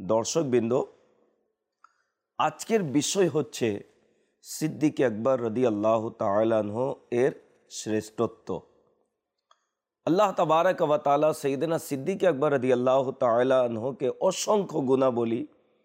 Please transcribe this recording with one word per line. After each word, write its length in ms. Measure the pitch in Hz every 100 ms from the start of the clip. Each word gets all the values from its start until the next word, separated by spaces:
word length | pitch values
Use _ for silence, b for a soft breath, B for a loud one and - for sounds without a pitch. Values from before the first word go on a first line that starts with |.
দর্শকবৃন্দ, 840 | 95 110 110 160 147 120 113 127 - _ _ _ _ _ _ _ _ _ b b b _ _ -
আজকের 440 | 147 - - 220
বিষয় 460 | 160 131 - 196 175
হচ্ছে 560 | 151 143 - 117 101 - _ _ _ _ _
সিদ্দিক 580 | - - 156 127 151 -
আকবর 420 | 131 107 117 131
রাদিয়াল্লাহু 680 | 117 110 127 104 107 113 113
তাআলা 480 | - 110 101 113 110
আনহু 360 | 104 107 135 143 _
এর 220 | 120 135 - _ _ _
শ্রেষ্ঠত্ব। 880 | - 110 107 - - 113 - - 87 - _ _ _ _ _ _ _ _ _ _ _ _ _ -
আল্লাহ 260 | 175 208
তাবারাক 480 | 185 165 160 185 180
ওয়া 180 | 160 147
তাআলা 340 | 147 143 151
সাইয়েদনা 460 | 151 139 135 156 165
সিদ্দিক 460 | - 139 143 190
আকবর 280 | 185 135 151
রাদিয়াল্লাহু 600 | 143 127 123 127 135 131
তাআলা 480 | 127 123 113 127 131
আনহুকে 500 | 123 113 123 120 127 -
অসংখ্য 600 | 190 180 - 214 180 156
গুণাবলী, 640 | 131 131 131 120 117 117 - _ _ _